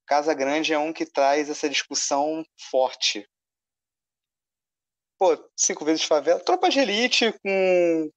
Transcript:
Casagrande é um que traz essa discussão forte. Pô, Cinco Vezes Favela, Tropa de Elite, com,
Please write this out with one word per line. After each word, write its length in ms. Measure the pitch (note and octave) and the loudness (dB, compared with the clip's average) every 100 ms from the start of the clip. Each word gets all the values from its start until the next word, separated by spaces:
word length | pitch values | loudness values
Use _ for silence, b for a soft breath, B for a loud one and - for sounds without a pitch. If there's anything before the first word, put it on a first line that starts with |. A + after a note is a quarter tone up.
| - | -2
Casagrande 680 | C#3+ D3 D3 C3+ D3+ D#3 | 0 0 0 0 0 0
é 60 | D#3 | -2
um 140 | D3+ | -2
que 140 | D#3+ D#3+ | -6 -6
traz 420 | - C3+ C#3+ D3 | 0 2 2 -2
essa 200 | D3+ D3+ | -4 -4
discussão 760 | C3+ - C3+ - C#3 D3+ D#3+ D#3+ _ - | -4 -6 -6 -2 -2 -2 -4 -10 _ -4
forte. 560 | C3+ B2+ - - G#2+ - _ _ _ _ _ _ _ _ _ _ _ _ _ _ _ _ _ _ _ | 0 0 -2 -4 -4 -12 _ _ _ _ _ _ _ _ _ _ _ _ _ _ _ _ _ _ _
Pô, 160 | F#3 D3 - - | 2 2 -4 -4
Cinco 260 | - F#3+ | -4 -2
Vezes 200 | D3+ D#3+ | -2 -2
Favela, 340 | - D#3 C#3 F3+ | 2 0 2 0
Tropa 280 | - F4+ F#4 | 2 2 2
de 100 | C#4 | 2
Elite, 540 | B3 G#3 B3 - A3+ - | 0 0 0 2 0 -2
com, 680 | G3+ F#3+ F#3 F3+ F3 E3 D#3 | -4 0 2 4 2 0 -4